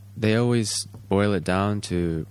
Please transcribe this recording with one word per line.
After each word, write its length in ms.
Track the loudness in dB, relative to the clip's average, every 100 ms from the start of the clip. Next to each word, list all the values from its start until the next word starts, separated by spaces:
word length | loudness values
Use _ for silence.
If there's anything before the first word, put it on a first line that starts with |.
| -18 -2
they 180 | 0
always 380 | 2 2 0 0 -6 -8 -12 0
boil 240 | 2 2
it 100 | 0
down 380 | 0 0 0 -2
to, 440 | -2 -2 -2 -2 -6